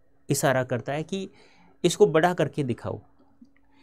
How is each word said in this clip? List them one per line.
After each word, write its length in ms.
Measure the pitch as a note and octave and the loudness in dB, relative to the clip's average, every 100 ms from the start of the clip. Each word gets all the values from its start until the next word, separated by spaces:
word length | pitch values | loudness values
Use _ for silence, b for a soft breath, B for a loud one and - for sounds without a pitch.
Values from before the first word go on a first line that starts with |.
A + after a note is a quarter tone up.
| _ _ - | _ _ -6
इशारा 340 | - D3 C3 | -2 0 0
करता 300 | B2 A#2+ B2+ | -2 -6 -6
है 100 | D3 | -8
कि 260 | D#3 G3 F#3+ b b b b b | -6 -8 -10 b b b b b
इसको 220 | E3+ - G3 | -2 4 4
बड़ा 280 | D#3 F3 | 6 2
करके 300 | F3 C#3+ - | 0 -2 -2
दिखाओ। 380 | C3 A2 - - - _ _ _ - _ _ b | -4 -4 -6 -10 -14 _ _ _ -20 _ _ b